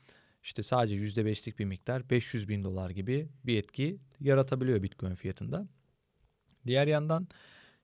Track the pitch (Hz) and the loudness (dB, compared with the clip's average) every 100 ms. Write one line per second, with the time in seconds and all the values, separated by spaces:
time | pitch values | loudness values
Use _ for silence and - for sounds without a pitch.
0 | _ - _ _ - - 104 127 113 101 | _ -20 _ _ -12 -8 0 2 2 2
1 | 104 104 107 107 - - 101 92 - 127 | -2 0 0 -2 -6 -6 -4 -4 -4 -6
2 | 131 123 - 117 101 104 95 92 92 92 | 2 2 2 -4 -4 -4 -2 -4 -4 -4
3 | 95 135 156 - 123 110 - - 143 196 | -2 -2 -4 -8 0 0 0 -2 -4 -4
4 | - _ 139 135 135 131 127 113 95 - | -14 _ 4 6 4 2 2 2 0 -4
5 | 92 90 - 92 107 151 202 - _ _ | -6 -6 -6 -6 -6 -6 -8 -14 _ _
6 | _ _ _ _ _ _ 120 131 147 151 | _ _ _ _ _ _ 0 2 4 2
7 | 156 160 180 - - - - _ | 2 0 -2 -12 -20 -20 -20 _